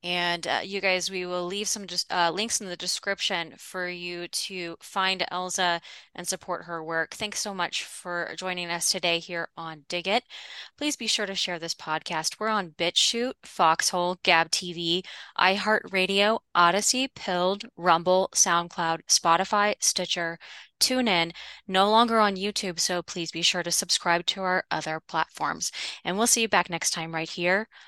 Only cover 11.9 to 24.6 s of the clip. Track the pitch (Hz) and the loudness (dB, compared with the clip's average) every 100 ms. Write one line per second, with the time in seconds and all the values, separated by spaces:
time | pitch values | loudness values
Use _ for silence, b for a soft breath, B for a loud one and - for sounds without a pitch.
11.9 | 156 - 165 160 - 214 214 180 - 170 | -4 -2 -4 -4 -4 0 0 -2 -2 0
12.9 | - - 233 247 - - - 170 165 - | 2 2 0 -4 -6 -16 2 4 4 2
13.9 | 185 175 180 - 170 165 - 180 170 170 | 2 0 0 4 4 4 0 -4 -6 0
14.9 | 175 B B B - 185 196 202 214 - | -2 B B B 2 4 4 2 2 2
15.9 | 190 185 196 202 226 _ - 175 185 214 | 0 2 4 4 2 _ 4 6 6 2
16.9 | 254 262 - - 180 180 202 - - 175 | 0 -2 -4 -4 0 0 0 -8 -2 4
17.9 | 165 175 185 190 - - 170 175 - 165 | 4 6 4 4 2 4 2 0 -2 -2
18.9 | 165 - - 175 170 190 208 208 - - | -2 2 2 6 4 4 2 2 2 0
19.9 | - 180 - 170 165 B B B _ - | 0 -2 -2 -4 -6 B B B _ 2
20.9 | 254 240 175 170 B B B - 185 196 | 2 4 2 2 B B B -2 4 6
21.9 | 220 240 226 208 190 202 202 196 165 - | 6 6 6 4 2 -4 -4 -6 -2 0
22.9 | 180 170 180 165 165 170 180 170 170 190 | 0 -4 -8 -6 -4 -2 -2 -2 -2 0
23.9 | - 185 170 175 - 190 185 | 0 2 2 2 -2 0 0